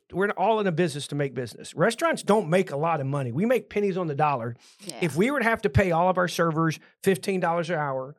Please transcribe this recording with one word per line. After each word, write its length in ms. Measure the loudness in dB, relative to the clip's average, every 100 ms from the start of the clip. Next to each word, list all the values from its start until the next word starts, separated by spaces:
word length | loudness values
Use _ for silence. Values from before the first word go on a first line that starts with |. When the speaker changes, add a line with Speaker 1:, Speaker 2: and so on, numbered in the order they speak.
| _
Speaker 1:
we're 140 | -2 -2
in, 60 |
all 280 | 0 0 2
in 80 | 0
a 40 |
business 340 | 0 0 -2 -6
to 80 | -4
make 180 | -4
business. 400 | -4 -8 -10 -10
Restaurants 500 | 0 0 2 -2 0
don't 260 | 2 2 4
make 200 | 2 0
a 40 | -2
lot 240 | -2 -2
of 80 | -2
money. 240 | -2 -2
We 140 | 0 0
make 240 | 0 0
pennies 260 | -2 0 0
on 120 | -2
the 80 | 0
dollar. 420 | 0 0 -4 -10 -18 _ -16
Speaker 2:
Yeah. 100 | -4
Speaker 1:
If 160 | -2 2
we 160 | 2
were 80 | 2
to 60 | 0
have 160 | 0
to 80 | 2
pay 220 | 2 4
all 180 | 4 2
of 80 | 2
our 100 | 0
servers 500 | 0 0 2 0 -2 -10 _
fifteen 360 | 0 0 0 -2
dollars 300 | 0 -2 -2
an 80 | -2
hour, 400 | -2 -4 -6